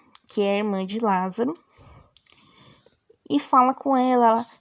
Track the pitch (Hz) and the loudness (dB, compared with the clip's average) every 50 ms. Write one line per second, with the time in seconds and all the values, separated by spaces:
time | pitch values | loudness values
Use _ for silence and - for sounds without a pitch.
0 | _ _ - _ _ - - 214 202 196 202 202 214 214 196 190 190 185 202 226 | _ _ -20 _ _ -8 -4 -2 0 0 0 -2 -2 -4 -4 -4 -6 -6 -6 -4
1 | 233 214 190 185 185 190 185 220 240 262 339 - _ _ _ - - - - - | -2 -2 0 0 -2 -4 -4 -4 -4 -4 -6 -8 _ _ _ -20 -20 -20 -20 -20
2 | - _ _ _ _ _ _ _ _ _ _ _ - - - _ _ _ _ _ | -20 _ _ _ _ _ _ _ _ _ _ _ -20 -20 -20 _ _ _ _ _
3 | _ _ _ _ _ - 285 285 285 - - 262 254 254 262 - - 277 269 254 | _ _ _ _ _ -4 -4 -4 -2 2 2 4 4 4 0 -2 -2 0 0 2
4 | 254 254 254 247 240 226 220 226 240 - - _ | 2 2 2 4 4 4 2 2 -2 -8 -16 _